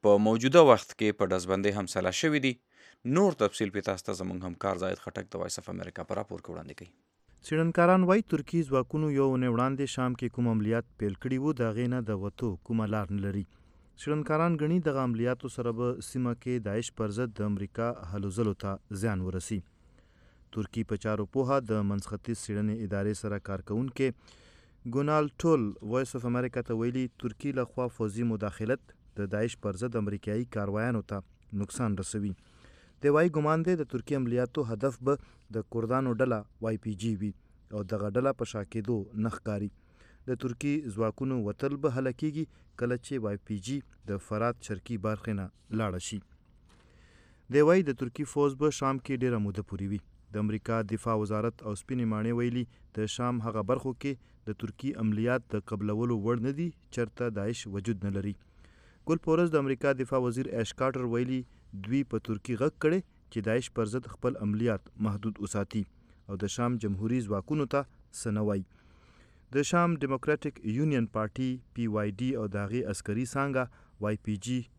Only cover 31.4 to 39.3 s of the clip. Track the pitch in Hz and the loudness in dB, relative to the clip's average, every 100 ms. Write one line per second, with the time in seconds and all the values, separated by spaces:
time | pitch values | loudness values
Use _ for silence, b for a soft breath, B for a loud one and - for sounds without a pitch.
31.4 | - 101 101 - 120 98 95 110 101 92 | -8 -4 -4 -2 -2 0 -2 -2 -4 -6
32.4 | b b b b b b 143 147 175 156 | b b b b b b 4 6 4 4
33.4 | 147 160 165 180 143 123 - 143 123 123 | 2 2 2 0 0 -4 -2 0 2 2
34.4 | 123 - 113 110 135 117 123 143 b b | 0 -2 -2 0 -2 0 0 0 b b
35.4 | b 110 104 117 113 127 131 113 131 113 | b -6 -4 -2 0 0 2 2 2 2
36.4 | 104 - 113 110 110 98 113 104 104 - | -4 -6 -4 -2 -4 -2 -2 0 -2 -6
37.4 | _ - - 104 95 110 104 101 135 - | _ -20 -10 -8 -4 -4 0 0 0 0
38.4 | 117 110 98 113 104 113 98 107 110 | -4 -6 -6 -6 -2 -2 -2 -2 -2